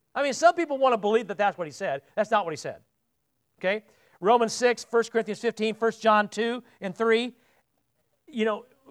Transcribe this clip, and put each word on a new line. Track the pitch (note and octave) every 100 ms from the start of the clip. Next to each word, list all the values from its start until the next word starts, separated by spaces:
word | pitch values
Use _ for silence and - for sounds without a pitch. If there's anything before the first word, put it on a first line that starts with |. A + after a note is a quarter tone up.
| _
I | B3+
mean, | C#4+
some | A#3 E4+
people | F4 D#4+ C4+
want | C4
to | A3+
believe | G3+ A3+ G3+
that | G3
that's | G3+ F3+
what | D#3+
he |
said. | C3 G3 C#3 -
That's | - G#3+
not | A3
what | E3+
he | D3+
said. | C#3+ F2+ _ _ _ _ _ _ _ _
Okay? | F#3 G#3+ - _ _ _
Romans | F#3 A#3+ A3+
six, | - A#3+ A#3
First | - A#3 A3+
Corinthians | A3+ A3 G3+
fifteen, | A#3 - A3
First | G#3+ A3+ A3
John | A3 G#3+ G#3
two | - A#3 A#3+ - _
and | F#3+
three, | F3+ A3+ A3+ A#3+ B3 _ _ _ _ _ _ _ _ _
you | B3
know, | A3 G#3 - _ -